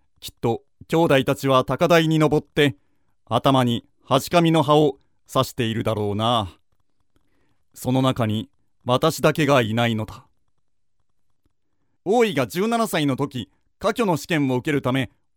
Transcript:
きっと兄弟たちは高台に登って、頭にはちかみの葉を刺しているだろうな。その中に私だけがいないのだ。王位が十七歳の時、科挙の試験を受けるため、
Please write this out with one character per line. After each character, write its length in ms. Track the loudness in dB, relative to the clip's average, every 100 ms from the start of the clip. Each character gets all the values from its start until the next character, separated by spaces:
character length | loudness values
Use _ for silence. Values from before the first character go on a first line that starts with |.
| _ _
き 120 | -20
っ 60 | -6
と 240 | -4 -4 -8 _ -4
兄 80 | 0
弟 260 | 2 2
た 120 | 0 -2
ち 120 | 2
は 160 | 2 0
高 220 | -2 2
台 200 | 4 4
に 120 | 2
登 240 | 2 0
っ 20 | -2
て、 320 | 0 0 -2 _ _ _ _ _
頭 380 | 0 2 2
に 220 | 0 -2 -8 _
は 160 | _ -2
ち 100 | 2
か 120 | 2
み 100 | 2
の 120 | 2
葉 120 | 2 2
を 240 | 2 -2 _ _ _
刺 140 | -4 -4
し 80 |
て 120 | -4 -4
い 80 |
る 100 | -4
だ 100 | -4
ろ 180 | -4 -4
う 40 | -2
な。 340 | -2 -2 -4 -12 _ _ _ _ _ _ _ _ _ _ _
そ 180 | -10 -2
の 100 | 0
中 240 | 0 0 -2
に 240 | -2 -6 _ _ _ -2
私 360 | 0 0 2
だ 120 | 0
け 120 | 2 2
が 160 | 2
い 120 | 2
な 140 | 0 0
い 80 | -2
の 100 | -6
だ。 220 | -12 _ _ _ _ _ _ _ _ _ _ _ _ _ _ _ _ _ _ -2
王 200 | 2 2
位 80 |
が 140 | 0 -4
十 200 | -2 -2
七 200 | -2 -2
歳 180 | 0 -2
の 100 | -2
時、 340 | -6 -8 -14 _ _ _
科 100 | -6
挙 160 | -2 -2
の 120 | -2
試 100 | -2
験 220 | -2 0
を 80 | -2
受 80 | -2
け 80 |
る 80 | -2
た 100 | -2
め、 180 | -2 -4 _ _